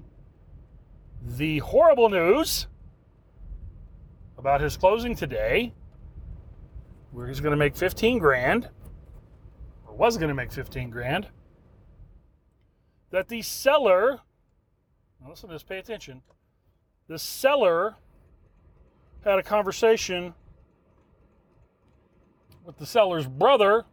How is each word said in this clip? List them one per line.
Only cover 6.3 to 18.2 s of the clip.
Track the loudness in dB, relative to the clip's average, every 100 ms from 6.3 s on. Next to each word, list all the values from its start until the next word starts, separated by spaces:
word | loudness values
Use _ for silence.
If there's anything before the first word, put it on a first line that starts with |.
| -18 -20 -20 -20 -20 -20 -20 -18
where | -14 -10
he's | -6
gonna | -2 2
make | 0 0
fifteen | -4 0 0 4
grand, | 2 4 2 0 -4 -18 -20 -20 -20 -20 -20 -20 -20 -20 -20 -20 -20
or |
was | 0 0 2
gonna | -4
make | -4 -8
fifteen | -10 -10 -10 -10
grand, | -10 -6 -6 -6 -18 _ _ _ _ -20 -20 -20 -20 _ _ _ _ _ _ _ _ _
that | -6 -6
the | -10
seller, | -10 -2 2 2 4 4 4 -2 _ _ _ _ _ _ _ _ _ _
now | -20
listen | -20 -16
to | -18
this, |
pay | -12 -14
attention, | -12 -14 -14 -20 _ _ _ _ _ _ _ _ _
the | -14
seller | -12 -2 0 2 2 2 -2 -6 _ _